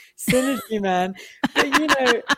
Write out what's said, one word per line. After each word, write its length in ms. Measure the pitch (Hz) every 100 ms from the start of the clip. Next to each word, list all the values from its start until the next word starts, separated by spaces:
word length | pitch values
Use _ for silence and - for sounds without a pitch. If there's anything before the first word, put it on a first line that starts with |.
| - -
synergy, 640 | - 254 262 254 - 220
man. 360 | 196 180 185 190 - - 277 294
But, 140 | 294
you 160 | 269 302
know, 340 | 277 254 233 -